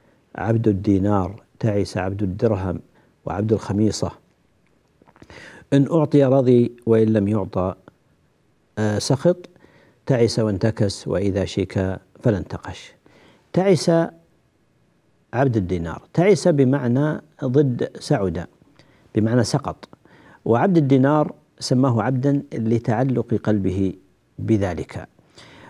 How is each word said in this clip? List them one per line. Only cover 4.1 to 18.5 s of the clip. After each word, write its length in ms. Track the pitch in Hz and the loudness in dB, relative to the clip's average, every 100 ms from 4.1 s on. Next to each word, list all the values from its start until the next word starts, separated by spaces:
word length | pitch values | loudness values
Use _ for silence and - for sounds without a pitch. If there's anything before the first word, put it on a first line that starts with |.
| - _ _ _ _ _ _ _ _ _ _ - - - - - | -8 _ _ _ _ _ _ _ _ _ _ -20 -20 -20 -20 0
إن 140 | 139 139 | 2 2
أعطي 320 | 165 151 143 | 2 2 4
رضي 480 | 135 135 123 123 120 - - | 4 4 6 4 4 -2 0
وإن 220 | 113 110 | 2 4
لم 200 | 110 98 | 2 2
يعطى، 460 | 107 95 95 92 - - _ _ _ _ _ _ _ _ - | -2 -2 -4 -4 -6 -16 _ _ _ _ _ _ _ _ -4
آه، 200 | 107 - | -2 -2
سخط، 380 | - 131 175 180 - _ _ _ _ _ - | -2 0 2 0 -6 _ _ _ _ _ -2
تعس 320 | 131 117 - | 2 2 2
وانتكس 680 | 110 95 110 - 104 - - | -2 0 -2 0 -4 -4 -6
وإذا 360 | 92 101 98 | -2 -2 -2
شيك 520 | 90 - 92 101 92 92 - _ | -4 -4 -4 -2 -4 -6 -14 _
فلا 160 | 127 98 | -2 -2
انتقش". 540 | - 101 - 90 - _ _ _ _ _ _ | -4 -12 -14 -16 -18 _ _ _ _ _ _
تعس 380 | - 190 175 - 165 165 - _ _ _ _ _ _ _ _ _ _ _ | 0 2 2 4 2 0 -6 _ _ _ _ _ _ _ _ _ _ _
عبد 240 | 117 135 113 | -2 0 0
الدينار، 460 | 87 90 82 - - | -2 -4 -6 -10 -6
تعس 340 | - 185 196 185 | 0 4 4 2
بمعنى 720 | 147 127 139 123 123 151 - - _ | 2 2 2 0 0 0 -4 -12 _
ضد 460 | 139 131 143 120 - - | 0 2 2 0 -6 -8
سعد، 480 | - 139 95 87 - | -2 -2 0 -4 -10